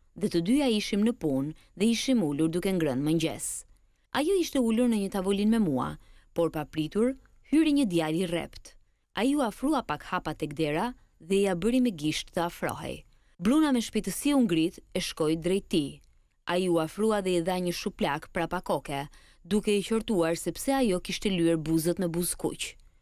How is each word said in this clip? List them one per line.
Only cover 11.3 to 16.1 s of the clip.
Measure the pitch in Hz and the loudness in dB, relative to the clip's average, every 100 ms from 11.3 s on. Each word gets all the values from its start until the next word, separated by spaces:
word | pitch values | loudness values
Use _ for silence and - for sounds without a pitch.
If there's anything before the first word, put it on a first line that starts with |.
| 196 | 2
ia | 196 | 2
bëri | 180 202 254 | 2 2 2
me | 247 | 2
gisht | 170 151 151 - | 0 -2 -4 -4
të | - 170 | -4 -4
afrohej. | - 156 147 156 - - _ _ - | -2 -6 -4 -8 -12 -16 _ _ -4
Bruna | 180 294 302 254 | 2 4 4 2
me | |
shpejtësi | 220 220 196 - 285 | 0 -4 -4 -2 2
u | 285 226 | 2 4
ngrit | 165 165 - - 185 | 2 0 -2 -8 -6
e | |
shkoi | - - 156 165 | -4 -2 0 0
drejt | 165 196 - 180 | 0 -2 0 -2
tij. | 139 147 - | -2 -8 -20